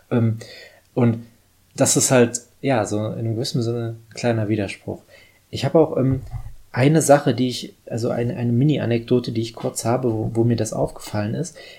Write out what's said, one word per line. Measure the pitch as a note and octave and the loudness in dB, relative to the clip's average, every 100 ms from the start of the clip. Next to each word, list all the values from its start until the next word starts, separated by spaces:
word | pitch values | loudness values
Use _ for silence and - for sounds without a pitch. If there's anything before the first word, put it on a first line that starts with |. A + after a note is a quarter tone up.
| _ | _
Ähm, | A#2+ A2+ A2 - - - - _ | 0 2 0 -8 -20 -20 -20 _
und | - A#2 - - _ _ _ _ - | 0 2 0 -6 _ _ _ _ -2
das | B2+ C#3+ | 0 2
ist | - | 4
halt, | C3 A#2 - - _ | 4 4 0 -12 _
ja, | C3+ B2 F#2+ | -2 0 0
so | G#2 | -2
in | G#2+ A2+ | -4 -4
einem | A2+ A2+ | -4 -4
gewissen | C3+ C3+ | -4 -2
Sinne | A2+ A#2+ A2+ A2+ - | -2 -4 -6 -10 -14
ein | - | -4
kleiner | A#2+ A2+ G#2 | -2 0 0
Widerspruch. | G#2+ F#2+ - - F#2 - - - _ _ | 0 -2 -6 -10 -12 -14 -20 -20 _ _
Ich | - C3+ | -6 2
hab | E3+ | 4
auch, | D3+ - | 4 2
ähm, | C3 C3+ - - - - - | 0 0 -4 -12 -12 -16 -6
eine | A#2+ C#3 D#3+ | 2 4 4
Sache, | - C#3+ D3 | 6 6 4
die | A#2 B2+ | 0 -2
ich, | A#2+ - - - | -4 -12 -16 -10
also | A#2+ B2 | -4 -2
eine, | A#2+ A#2+ - | -2 -2 -2
eine | A#2+ | 0
Mini-Anekdote, | A#2+ D3+ B2+ A2 A#2 A#2 B2 B2 | 2 4 2 0 -2 0 0 0
die | A2+ | -4
ich | A2+ | -6
kurz | - B2+ - | -6 -8 -4
habe, | A2+ B2+ B2+ | -2 0 0
wo, | A2 A#2 | -2 -2
wo | A2+ | 0
mir | A#2 A2+ | 2 2
das | A2 | -2
aufgefallen | - D3 - - G#2 G#2 | -2 -4 -6 -8 -4 -4
ist. | C3+ F3 - - | -4 -6 -12 -20